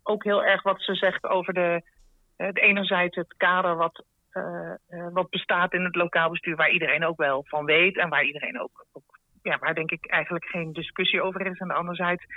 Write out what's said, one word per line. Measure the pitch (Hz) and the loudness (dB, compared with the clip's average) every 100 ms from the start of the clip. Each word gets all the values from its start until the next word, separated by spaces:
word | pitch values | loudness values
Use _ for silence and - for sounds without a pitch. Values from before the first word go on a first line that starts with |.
ook | - 208 | -2 -2
heel | 208 202 | 2 2
erg | - 190 | 4 2
wat | 196 190 | 2 -2
ze | - | -2
zegt | 180 185 - | 0 0 0
over | - 185 175 | 0 0 0
de, | 185 175 170 - _ _ _ _ - | 0 2 0 -4 _ _ _ _ -8
eh, | 185 | -4
het | 185 | 2
enerzijds | 208 202 190 185 175 185 | 4 4 2 2 2 -2
het | 170 - | -8 0
kader | 180 180 180 165 | 2 4 2 2
wat, | 165 - - _ _ | 0 -2 -20 _ _
eh, | 185 175 175 165 180 _ | -8 -8 -8 -10 -12 _
eh, | 175 175 | -12 -4
wat | 175 185 | -2 -2
bestaat | - - 180 180 | -4 -2 2 2
in | 180 | 2
het | 180 | 0
lokaal | 175 175 170 165 | 0 0 2 2
bestuur, | 175 - 160 | 0 -6 2
waar | 156 | 2
iedereen | 175 151 147 | 2 2 2
ook | 165 165 | 0 0
wel | 147 135 - | 0 0 -2
van | 151 | -4
weet | 147 156 185 160 | 2 4 4 2
en | 151 | 0
waar | 147 | 2
iedereen | 139 143 139 - | 0 -2 -8 -6
ook, | - - - | -8 -10 -20
ook, | 139 _ _ _ _ | -20 _ _ _ _
ja, | 185 147 | -4 -2
waar | 147 | 0
denk | 165 160 | -2 -4
ik | 170 - | -6 -2
eigenlijk | 180 - 170 | -2 -2 -6
geen | - 180 160 | -6 -6 -6
discussie | 160 156 - 185 208 | -8 -10 -2 0 0
over | 190 185 190 | 0 -2 -6
is. | 185 | -6
En | 180 | -4
anderzijds, | 143 175 175 175 175 - | -2 -2 -2 -2 -2 -4